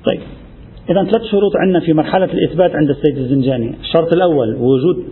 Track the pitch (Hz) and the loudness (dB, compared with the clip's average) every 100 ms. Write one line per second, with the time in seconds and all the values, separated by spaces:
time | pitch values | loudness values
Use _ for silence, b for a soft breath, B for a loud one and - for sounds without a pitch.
0 | - - - - - - - - - 180 | -2 -4 -8 -20 -20 -20 -20 -16 -2 0
1 | 190 226 226 202 202 196 185 180 165 156 | 2 -2 0 0 0 0 0 0 2 0
2 | 151 190 180 185 175 156 180 165 147 139 | 2 0 0 -2 -2 2 0 2 0 2
3 | 151 135 127 139 131 127 117 - - 170 | 0 0 -2 0 0 -2 -4 -8 -2 0
4 | 165 170 180 147 110 110 123 131 160 - | 2 2 2 2 0 0 2 2 2 -2
5 | - | -6